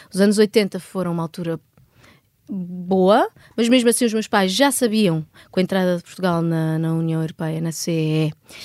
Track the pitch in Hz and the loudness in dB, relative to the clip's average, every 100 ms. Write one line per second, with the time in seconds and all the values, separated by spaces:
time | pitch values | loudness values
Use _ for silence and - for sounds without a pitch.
0 | - 185 202 208 214 226 196 185 - 190 | -12 0 2 4 2 2 -2 -6 -10 -6
1 | 175 170 165 - 165 165 _ _ _ _ | -4 -4 -6 -8 -8 -8 _ _ _ _
2 | - _ _ _ _ 202 175 180 180 190 | -20 _ _ _ _ -10 -10 -12 -2 2
3 | 185 220 392 - - - 233 254 240 226 | 4 4 2 -4 -14 -2 2 4 4 2
4 | 240 220 214 214 190 190 277 269 240 214 | 0 -2 0 0 2 2 2 2 0 2
5 | 202 160 156 _ - - 185 190 185 175 | 2 0 -4 _ -8 -2 0 0 0 -2
6 | - - 185 170 165 165 160 160 160 165 | -6 -4 -2 0 0 0 0 -2 -2 -2
7 | 165 160 160 - 160 160 165 156 - 165 | -2 -2 -4 -6 -6 -4 -6 -6 -4 -2
8 | 156 156 156 - _ - | 0 0 -2 -4 _ -20